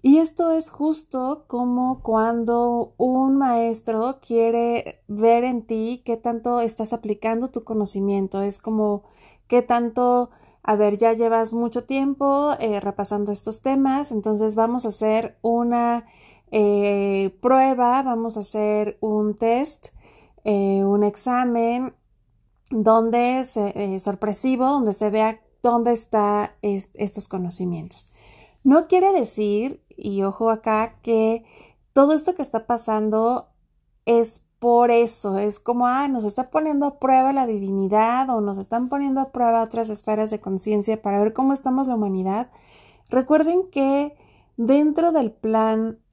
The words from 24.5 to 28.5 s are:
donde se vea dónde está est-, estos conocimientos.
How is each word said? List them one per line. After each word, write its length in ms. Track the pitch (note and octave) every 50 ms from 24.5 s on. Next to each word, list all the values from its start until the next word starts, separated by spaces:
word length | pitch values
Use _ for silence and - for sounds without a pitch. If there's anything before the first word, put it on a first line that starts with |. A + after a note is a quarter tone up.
| C4 A#3+ B3+
donde 260 | C4 C#4+ C#4+ A#3+ G#3+
se 180 | G3 - G#3+ G#3
vea 300 | G3 A3 A3 A3 A3 - _ _ _ _
dónde 320 | - A#3+ A#3+ A#3 A#3 A#3+ A#3+
está 640 | A3+ - _ - G#3+ G#3 G#3 G#3 G#3 G#3 - _ _
est-, 320 | - G#3 G3 G3 G3 - _
estos 340 | - G#3 G3 - G#3 G3+ -
conocimientos. 840 | - F#3 F3+ F3 F3 - F#3 F3+ E3+ D#3+ D#3+ F3 - - - _ _ _ - - - - - _